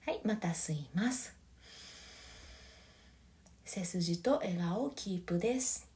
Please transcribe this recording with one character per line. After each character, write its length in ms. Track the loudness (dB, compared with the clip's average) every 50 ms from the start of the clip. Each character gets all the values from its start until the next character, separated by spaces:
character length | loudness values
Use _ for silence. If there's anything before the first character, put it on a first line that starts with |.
| 0
は 80 | -2
い、 80 | -2 0 2
ま 120 | 0 0
た 120 | 2 2 0
吸 240 | 2 2 2 2
い 140 | 0 -2 -2 -2 0
ま 160 | 2 2 4
す。 240 | 4 2 0 -2 -6 -14 -20 -20 -20 -20 -20 -20 -18 -16 -16 -16 -16 -16 -16 -18 -18 -18 -18 -18 -18 -18 -18 -18 -18 -18 -20 -20 -20 -20 -20 -20 -20 -20 -20 -20 -20 -20 -20 -20 -20 -20 -20 -20 -20 -14 -8
背 180 | -6 -2 -2
筋 400 | -2 0 2 2 2 2 2 2
と 140 | 4 4 4 4
笑 180 | 4 0 0 0
顔 320 | 0 2 2 2 0 0
キ 220 | -2 -4 -4 -2
ー 120 | -2 -4 0
プ 140 | 0 0 2
で 200 | 4 4 2 4
す。 300 | 2 2 0 0 -2 -8 -20